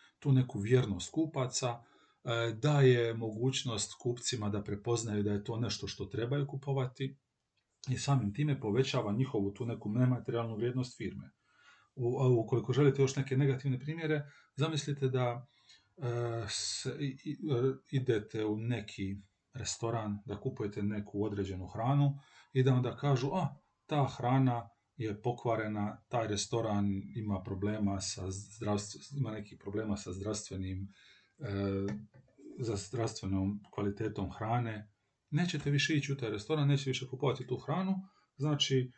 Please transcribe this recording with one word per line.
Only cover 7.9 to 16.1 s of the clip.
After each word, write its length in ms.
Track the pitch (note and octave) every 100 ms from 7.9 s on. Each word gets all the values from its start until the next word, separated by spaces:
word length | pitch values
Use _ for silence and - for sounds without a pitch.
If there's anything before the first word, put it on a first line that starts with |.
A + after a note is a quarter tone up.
| A#2+
samim 360 | - C3+ G#2
time 260 | G2+ D3+ C#3
povećava 520 | G#2+ G#2+ C3+ C3 G#2+
njihovu 380 | G#2 C3 G#2+ G2
tu 160 | G2+ A#2+
neku 220 | A2 G#2
nematerijalnu 680 | A2+ B2+ A#2+ G#2 A#2 A#2 G#2+
vrijednost 400 | A#2+ B2+ B2 -
firme. 340 | G2 G2 G2 - _ _ - - _
U-, 240 | - A#2+ C3
a 80 | C3
ukoliko 440 | A#2+ G#2+ A#2+ G#2
želite 300 | C3 D3 C#3
još 140 | C3 -
neke 200 | C3+ C3
negativne 420 | C#3+ C3 C#3 B2+
primjere, 520 | C#3 E3 D#3 D3+ C#3+ - _ -
zamislite 520 | D#3 D#3 - C#3 C3+
da, 380 | B2+ B2 A#2+ - _ _ - _ -
e, 500 | B2+